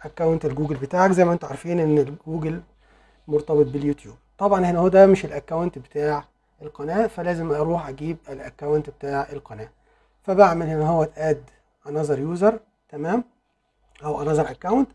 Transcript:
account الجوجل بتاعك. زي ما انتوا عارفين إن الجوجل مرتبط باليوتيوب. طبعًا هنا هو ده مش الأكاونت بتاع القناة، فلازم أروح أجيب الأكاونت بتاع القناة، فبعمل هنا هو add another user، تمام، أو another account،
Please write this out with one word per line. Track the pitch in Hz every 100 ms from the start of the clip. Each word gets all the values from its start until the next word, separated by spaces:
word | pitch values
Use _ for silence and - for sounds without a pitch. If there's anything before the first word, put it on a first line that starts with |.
account | 151 - 165 160 151
الجوجل | 131 151 139
بتاعك. | 135 180 190
زي | 185 175
ما |
انتوا | 175 139
عارفين | - 170 175
إن | 156 151
الجوجل | 135 151 160 160 156 175 - _ _ _ _ _ -
مرتبط | 151 151 147 135
باليوتيوب. | 139 143 143 104 - _ -
طبعًا | 196 190 180
هنا | 170
هو | 185
ده | 190 196
مش | 190 147
الأكاونت | - - 165 180 135
بتاع | 123 147 147 147 - _ _ -
القناة، | 151 - 147 190 226
فلازم | - 175 170 165
أروح | 147 160 170 147
أجيب | 135 151 165 -
الأكاونت | 135 - - 147 151 147
بتاع | - 139 139 135
القناة، | - - 110 110 _ _ _ _ _
فبعمل | - 185 190 170 156
هنا | 156 156
هو | 165 156 -
add | 156 147 - _ _ _ 147
another | 147 151 131 151 175
user، | 202 220 _ _ _
تمام، | 147 160 226 - _ _ _ _ _ _ _
أو | 151 143 147
another | 151 151
account، | 127 180 247 277